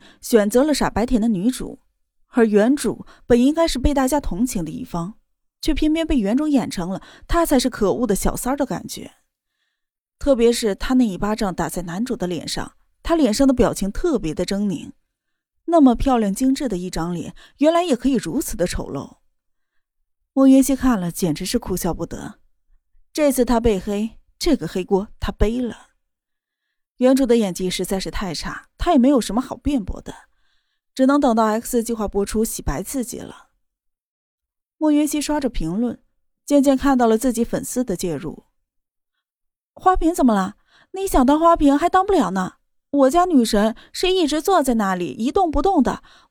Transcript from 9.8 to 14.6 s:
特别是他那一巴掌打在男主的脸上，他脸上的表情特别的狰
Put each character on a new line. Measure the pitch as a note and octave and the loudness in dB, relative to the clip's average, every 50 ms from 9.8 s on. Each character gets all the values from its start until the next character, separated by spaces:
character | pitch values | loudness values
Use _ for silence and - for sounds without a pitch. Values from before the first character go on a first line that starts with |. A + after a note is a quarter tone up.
| _ _ _ _ _ _ _ _ | _ _ _ _ _ _ _ _
特 | - D4 C4+ | 0 2 2
别 | A3+ A#3 A#3 | 4 4 4
是 | A#3+ A#3+ A#3+ G#3+ G3 | 2 2 0 -2 -2
他 | - - - | -4 -2 0
那 | C4 B3+ B3 | 2 2 2
一 | A3 F3+ | 2 0
巴 | E3+ G3+ G3+ G#3+ | -2 -4 -4 -2
掌 | - A3 F#3+ F3 | -2 -2 -4 -2
打 | - E3+ C#3 | -4 -4 -4
在 | - F3+ | -4 -6
男 | F3+ F3 E3 F#3+ A#3+ | -8 -6 -6 -6 -4
主 | B3+ A#3 | -4 -4
的 | - F#3 | -4 -4
脸 | F3+ F3+ D3 - | -4 -4 -6 -6
上， | - - - - - - _ _ _ _ _ | -8 -8 -8 -10 -10 -14 _ _ _ _ _
他 | - - E4 | -4 -2 0
脸 | E4 D4 G#3+ | 2 2 2
上 | G#3+ - C4+ C4+ | 2 2 2 2
的 | C4+ | 4
表 | B3+ A3 D#3+ | 4 2 2
情 | C3+ - G3 F#3+ | 0 -2 -6 -6
特 | - - - F4+ D4+ G#3 | -4 -2 -2 -2 -2 -2
别 | E3+ D#3+ D3 | -2 -4 -4
的 | - F3 | -4 -4
狰 | - G3 G3 | -4 -2 -2